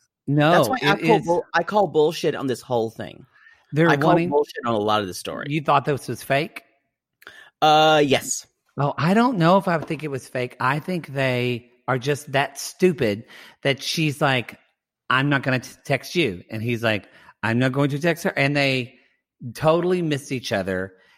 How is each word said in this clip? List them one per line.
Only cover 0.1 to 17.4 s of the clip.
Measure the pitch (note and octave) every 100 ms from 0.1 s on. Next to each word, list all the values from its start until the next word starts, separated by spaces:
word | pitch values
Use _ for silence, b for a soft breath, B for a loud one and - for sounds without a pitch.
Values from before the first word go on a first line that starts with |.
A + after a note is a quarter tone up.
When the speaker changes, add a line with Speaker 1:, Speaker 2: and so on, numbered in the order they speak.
| _ -
Speaker 1:
No, | D3 D3
Speaker 2:
That's | F3 C#3+
why | C4
I | D3
Speaker 1:
it | G3+ D#3+
Speaker 2:
call | D#3
Speaker 1:
is | D3+
Speaker 2:
bull-, | F3 -
I | E3+
call | E3+ G#3 F#3+
bullshit | D3+ D3+ D#3 D#3+
on | C#3+ C3+
this | A#2
whole | - A#2+ A2+
thing. | - F#2+ - - b b b b
Speaker 1:
They're | C#3+ E3
Speaker 2:
I | C#3+
call | D#3
Speaker 1:
wanting | F3 D3+
Speaker 2:
bullshit | D3 D3 - B2
on |
a | A2+
lot | G#2 G#2+
of | G2
the |
story. | F2 - C2 -
Speaker 1:
You | D3+
thought | C#3+ C#3+
this | D3 C#3 -
was | A#2
fake? | - C#3 F3 - _ _ _ _ _ _ B B B -
Speaker 2:
Uh, | D3+ D3+ D#3 D#3
yes. | D3 B2 - - - _ _ -
Speaker 1:
Oh, | C#3+ -
I | D3+
don't | G#3 B3 A3
know | D#3+ F#3+
if | F#3
I | E3+
would | -
think | D#3
it | D3+
was | C3+ -
fake. | C3 B2 -
I | B2+ D3
think | E3+ F3+ C#3+
they | C#3 C3 B2 B2 A#2+ - _ -
are | C3
just | B2+ C#3+ -
that | C3+ C#3 -
stupid | - - F#3 C3 A#2 G2+ - B B B
that | C#3+ C3+
she's | - - D#3 C3+
like, | D3 C3 A2+ - _ _ _ _ -
"I'm | B2+ C#3+
not | C#3
gonna | C3+ B2+
t-, | - -
text | - C#3 -
you." | F3+ C#3 F2+ -
And | A2
he's | A2+ A#2+
like, | A2+ G#2 - b b b